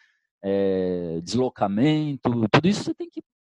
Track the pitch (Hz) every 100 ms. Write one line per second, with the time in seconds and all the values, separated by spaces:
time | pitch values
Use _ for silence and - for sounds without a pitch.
0 | _ _ _ _ 98 98 98 95 92 90
1 | 85 82 87 117 123 - 101 101 147 156
2 | 151 135 120 120 113 - 170 208 - 320
3 | 349 320 - _